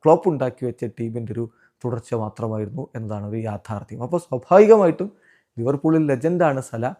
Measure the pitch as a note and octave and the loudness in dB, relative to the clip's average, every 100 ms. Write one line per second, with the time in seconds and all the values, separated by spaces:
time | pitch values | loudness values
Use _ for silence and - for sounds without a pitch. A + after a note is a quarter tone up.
0 | D#3 E3+ F#3 D3 B2+ A#2+ B2 A#2 A#2 - | 6 4 4 0 -4 -4 -8 -6 -10 -6
1 | A#2 A#2 A2 G#2+ A2 _ _ _ B2 A#2 | -8 -6 -8 -8 -8 _ _ _ -6 -6
2 | - A#2 A2 - A2+ A2 G#2+ A#2+ C3 B2 | -4 -4 -4 -6 -6 -4 -6 -8 -12 -10
3 | A2 G#2 G#2 A2+ A2 G#2 - G#2 F#2+ G#2+ | -8 -8 -8 -6 -6 -8 -8 -10 -10 -12
4 | B2 E3+ - C3 - F#3 G#3+ A3 F#3 D3+ | -6 -6 -4 -8 4 6 8 6 6 0
5 | G3 _ _ _ _ - A#2 C#3 D#3+ D#3+ | -6 _ _ _ _ -8 -4 -2 2 2
6 | D#3 C3 D3+ F3 E3 C3+ - A2+ A#2+ F#3+ | 2 0 0 2 0 0 -6 -6 -6 -8